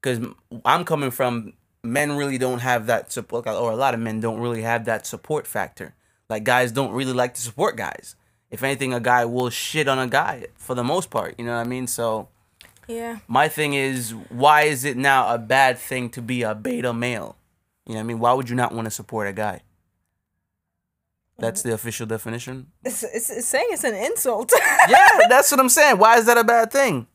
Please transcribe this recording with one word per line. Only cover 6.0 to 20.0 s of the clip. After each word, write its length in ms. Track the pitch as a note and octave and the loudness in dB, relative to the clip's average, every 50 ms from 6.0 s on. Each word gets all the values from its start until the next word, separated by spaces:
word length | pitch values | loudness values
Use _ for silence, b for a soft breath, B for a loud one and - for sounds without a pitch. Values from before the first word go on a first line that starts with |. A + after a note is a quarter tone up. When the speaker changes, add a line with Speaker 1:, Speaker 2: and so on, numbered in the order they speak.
| _ _ _ _ _ _ | _ _ _ _ _ _
Speaker 1:
Like, 140 | A2 G#2+ A2 | -8 -6 0
guys 280 | A#2 B2 B2+ B2+ B2 A2+ | 2 2 2 2 0 0
don't 200 | C3 C#3 A#2 F#2+ | -4 -4 -4 -4
really 200 | B2 C3+ C3 B2+ | -6 -4 -4 -2
like 220 | B2 B2 B2 B2 | -2 -2 -2 -4
to 60 | - | -8
support 360 | A#2+ A#2 G#2+ - E3+ G#3+ - | -12 -12 -4 -2 -2 -2 -2
guys. 400 | - G#2 D2+ - - - - - _ _ _ _ _ _ _ | -4 -8 -10 -10 -12 -16 -20 -20 _ _ _ _ _ _ _
If 120 | - - C3 | -12 -6 -4
anything, 320 | C3+ C#3 C3 C#3 C3 B2+ | -4 -4 -2 -4 -4 -4
a 60 | A#2+ | -2
guy 240 | A2+ B2 B2 B2 A#2+ | 0 2 2 2 2
will 260 | A#2 A#2+ B2 B2+ B2 | 0 -2 -2 -4 -4
shit 380 | A2+ - - - - D#3 D3+ C3+ | -4 -6 -8 -6 -2 -2 0 0
on 100 | C3+ C3 | 0 0
a 80 | C3 | -2
guy 400 | B2 A2+ C3+ D#3+ - - B2+ - - _ | -2 0 -2 -2 -2 -4 -8 -10 -18 _
for 180 | _ - - B2+ | _ -10 -8 -6
the 100 | B2 A#2+ | -4 -2
most 260 | B2 D3+ F3+ - - | -2 -2 -2 -4 -4
part, 240 | - A#2 G2 E2 - - | -6 -6 -6 -6 -8 -10
you 60 | A#2 | -8
know 120 | A#2+ A#2+ | -6 -4
what 100 | A#2 A#2 | -4 -4
I 20 | A#2+ | -4
mean? 180 | B2 B2+ C3 | -6 -8 -6
So 420 | B2 - - A#2 A#2 A2 A2 G2+ - _ _ _ _ _ _ - - _ _ _ | -8 -6 -4 -2 -2 -2 -4 -6 -10 _ _ _ _ _ _ -20 -20 _ _ _
Speaker 2:
Yeah. 320 | - A#3 A3+ A#3 A#3 A#3 G#3+ - | -12 -12 -10 -10 -10 -12 -14 -12
Speaker 1:
my 220 | _ A2+ C3 D3 D#3 | _ 0 2 2 2
thing 260 | D#3 - D3+ D3 C#3+ | 0 -2 -2 -2 0
is, 360 | C#3 C3+ C3+ C3+ B2+ B2 G#2+ A#2 A2 - - | -2 -2 -2 -2 -4 -6 -8 -10 -12 -16 -14
why 340 | - A#2+ C3 D3 D3+ D3+ D3+ | -6 2 4 6 6 6 4
is 220 | D3+ D3+ B2+ B2 | 4 2 0 -4
it 120 | D3 C3 | -4 -4
now 360 | A#2+ C3+ C#3+ C3+ C3 B2 G2 A#2 | 0 2 4 4 4 4 2 -2
a 40 | A#2 | -4
bad 400 | A2+ G#2+ B2+ C3+ C3+ C3 B2+ A2+ | -2 0 4 4 4 4 2 -2
thing 300 | - - C3+ B2+ B2 A#2 | -6 -8 -6 -6 -6 -8
to 120 | - B2+ A#2+ | -10 -10 -8
be 200 | A2 B2+ B2 A#2 | -6 -4 -4 -2
a 120 | A2 G#2+ | -4 -4
beta 380 | G#2+ G#2+ C4 B3 A#3+ - B2 A#2+ | -6 -6 -6 -6 -4 -4 -4 -2
male? 440 | A#2 A#2+ B2 B2 G#2+ E2 G#1 - _ _ _ _ _ _ _ _ _ _ | -2 -2 -4 -4 -4 -8 -12 -14 _ _ _ _ _ _ _ _ _ _
You 80 | - A2+ | -10 -8
know 40 | A2 | -8
what 60 | A2 | -6
I 20 | |
mean? 120 | A#2 A#2+ A2+ | -6 -6 0
Why 120 | A2+ A#2+ B2 | 2 2 2
would 160 | C3 C3+ A#2 | 2 0 -2
you 40 | A#2+ | -2
not 160 | B2+ A#2+ - - | -2 -2 -2 -2
wanna 180 | A2+ A2+ A2 | -4 -6 -6
support 360 | G#2+ - A#2 - - A2+ G#2 | -8 -10 -12 -8 -6 -6 -4
a 60 | G2 G2 | -4 -4
guy? 300 | F#2 G#2+ G#2 F#2 - _ _ _ _ _ _ _ _ | -4 -6 -6 -6 -8 _ _ _ _ _ _ _ _